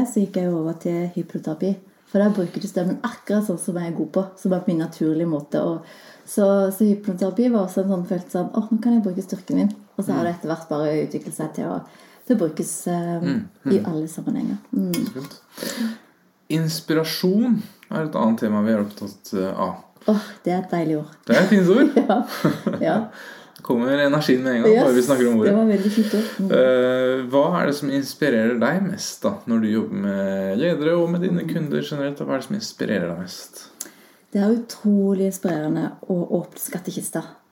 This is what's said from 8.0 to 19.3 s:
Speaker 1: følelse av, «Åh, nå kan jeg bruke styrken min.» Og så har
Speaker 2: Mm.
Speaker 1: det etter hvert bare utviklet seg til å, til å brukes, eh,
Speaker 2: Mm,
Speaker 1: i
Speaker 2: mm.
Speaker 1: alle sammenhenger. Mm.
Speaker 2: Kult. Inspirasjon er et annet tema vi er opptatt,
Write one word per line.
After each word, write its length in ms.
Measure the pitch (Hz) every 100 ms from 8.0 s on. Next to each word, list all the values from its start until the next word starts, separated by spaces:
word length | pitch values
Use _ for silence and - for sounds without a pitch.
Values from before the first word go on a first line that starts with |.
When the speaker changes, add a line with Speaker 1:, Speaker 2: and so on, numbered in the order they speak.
| 180
Speaker 1:
følelse 280 | 180 - 185
av, 140 | 233
«Åh, 140 | 226 214
nå 120 | 220
kan 100 | 240
jeg 100 | 233
bruke 200 | 202 180
styrken 340 | 196 - - 180
min.» 180 | 202 - - -
Og 80 |
så 80 | 165
har 120 | 165
Speaker 2:
Mm. 0 |
Speaker 1:
det 100 | 170 175
etter 120 | 156
hvert 200 | 160 -
bare 380 | 147 151 151 143
utviklet 240 | 151 -
seg 220 | 156 151
til 100 | -
å, 160 | 160 180 - - - - -
til 100 | 220
å 20 |
brukes, 480 | 160 - - - -
eh, 340 | 175 175 170
Speaker 2:
Mm, 240 | 143 120 - - 139
Speaker 1:
i 120 | 127
Speaker 2:
mm. 80 | 196
Speaker 1:
alle 180 | 156 160
sammenhenger. 520 | - - - - 202 -
Mm. 200 | 196 185 170 -
Speaker 2:
Kult. 280 | 127 147 - _ - - - 226 226 _ _ _ _ -
Inspirasjon 1120 | 156 160 160 - 156 156 - 180 202 247 - - - -
er 140 | 156
et 100 | 156
annet 240 | - 113 113
tema 220 | 110 107
vi 100 | 110
er 100 | 110
opptatt, 480 | 101 - 98 - -